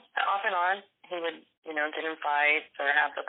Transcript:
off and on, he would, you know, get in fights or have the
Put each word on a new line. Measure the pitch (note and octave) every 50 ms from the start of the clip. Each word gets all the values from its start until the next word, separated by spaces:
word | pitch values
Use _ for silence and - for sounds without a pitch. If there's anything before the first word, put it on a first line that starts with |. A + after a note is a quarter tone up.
| A#3+
off | _ - - - - G3 G3 G3+
and | A3 G3
on, | F3 F3 F3+ F#3+ G3+ G3 - _ _ - -
he | F3+
would, | F3 E3 E3 D#3+ D#3 - _ _ _ -
you | - D#3
know, | D3+ D3 D#3 D3+
get | D3+ D3+
in | D#3+ D#3+ D#3
fights | - D3+ D3 D3 D3 D3 D3+ D#3 D3 - -
or | - C#3+ C#3+
have | C#3+ D3+ D3 D3 C#3+
the | - C3+